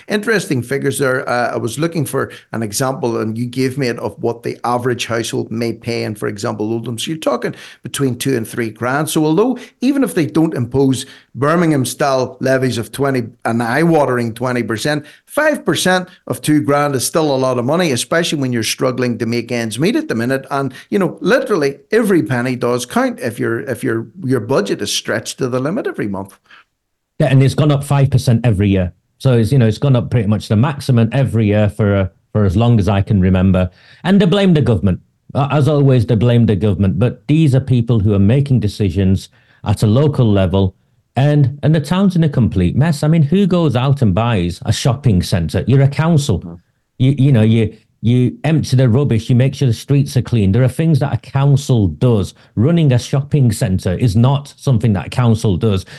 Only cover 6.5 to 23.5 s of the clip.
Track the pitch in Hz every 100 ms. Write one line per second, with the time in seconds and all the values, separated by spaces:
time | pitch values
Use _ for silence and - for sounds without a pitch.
6.5 | 110 107 117 113 113 - 160 - 240 320
7.5 | - - - - - 139 120 139 123 110
8.5 | - 113 113 120 139 151 160 156 160 247
9.5 | 247 - - 247 277 226 185 143 160 165
10.5 | 151 117 135 139 120 - - _ 120 143
11.5 | 170 165 147 123 - 143 135 123 - 127
12.5 | 131 127 117 104 - 139 131 110 - 117
13.5 | 117 117 135 170 160 131 123 117 113 127
14.5 | 123 110 110 151 147 - - _ - 302
15.5 | 285 - 160 185 185 175 - - - -
16.5 | 151 147 143 147 131 - 170 156 131 131
17.5 | 123 120 165 175 117 - 170 175 156 131
18.5 | 120 107 - 131 123 123 110 117 120 120
19.5 | 120 113 107 175 311 311 113 120 135 -
20.5 | 139 135 - - 202 170 - 175 254 -
21.5 | 196 143 139 - 220 208 175 - 123 127
22.5 | 120 120 123 - - 262 - 123 104 120